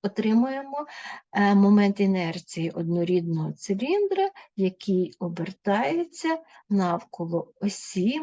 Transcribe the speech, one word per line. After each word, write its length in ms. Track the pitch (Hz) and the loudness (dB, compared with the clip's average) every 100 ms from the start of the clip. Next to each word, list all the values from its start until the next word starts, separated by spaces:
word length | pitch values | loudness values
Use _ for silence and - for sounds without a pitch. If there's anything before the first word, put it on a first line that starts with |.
отримуємо, 840 | 202 196 214 226 262 269 277 285 294 - - - _ | -4 -2 2 2 2 -2 -8 -8 -10 -14 -16 -16 _
е, 220 | 208 202 | 2 4
момент 460 | 202 196 208 202 202 | 6 8 6 4 2
інерції 720 | 196 190 165 175 - - 165 | 2 2 -2 -6 -10 -6 -4
однорідного 800 | 170 170 175 170 180 170 160 156 | -4 -2 0 2 0 0 -4 -4
циліндра, 800 | 151 - 196 262 392 403 381 392 - - - | -8 -4 -4 0 0 0 0 -2 -4 -16 -2
який 580 | 190 185 - 185 180 - | -2 -2 -2 0 0 -4
обертається 1200 | 175 170 165 190 - 202 277 339 339 - 330 320 320 - _ | -8 -6 -8 -6 -2 0 0 -2 -4 -4 -4 -4 -6 -20 _
навколо 840 | 202 180 170 - - 170 170 - _ | 0 0 -2 -6 -10 -4 -4 -6 _
осі 600 | 202 - - 190 185 302 | -6 -6 -8 -2 0 -2